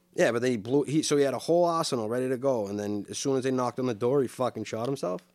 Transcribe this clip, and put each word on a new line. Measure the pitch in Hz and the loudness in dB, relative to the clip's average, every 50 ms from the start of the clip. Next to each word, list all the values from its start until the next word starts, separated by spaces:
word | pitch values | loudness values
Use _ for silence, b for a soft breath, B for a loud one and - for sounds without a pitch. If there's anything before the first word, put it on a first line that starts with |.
| _ _ - | _ _ 0
Yeah, | - 180 135 113 | 2 2 2 2
but | 120 | 2
then | 120 127 | 2 0
he | 123 107 | 0 0
blew. | 95 113 131 147 139 | -2 0 2 2 2
He, | 120 139 156 - | 2 0 0 0
so | - 151 | 2 2
he | 143 139 | 2 2
had | 135 123 | 2 0
a | 113 | -2
whole | - - 165 175 175 | 0 2 4 4 4
arsenal | 170 165 165 160 - 139 120 107 107 | 4 2 0 0 0 -2 -2 -2 -2
ready | 117 127 127 127 | -2 -2 -2 -2
to | 135 | -2
go, | 117 127 139 127 117 104 98 | -2 0 0 0 0 -2 -2
and | 101 101 | -4 -4
then | 104 104 104 104 98 - | -2 -2 -2 -4 -4 -6
as | 104 - | -8 -4
soon | - 139 135 131 | -2 0 0 2
as | 120 | 2
they | 135 | 0
knocked | 131 127 123 123 - - | 0 0 0 0 -2 -2
on | 131 | -2
the | 127 117 | -2 -2
door, | 98 120 120 135 143 131 | 0 0 2 2 2 2
he | 110 | 0
fucking | - - 127 117 - 117 107 | -2 -2 -4 -2 -2 -4 -8
shot | - - 110 120 131 | -6 -4 -4 -2 -2
himself. | 139 131 - 90 - - - _ - | -4 -2 -4 -4 -4 -6 -8 _ -6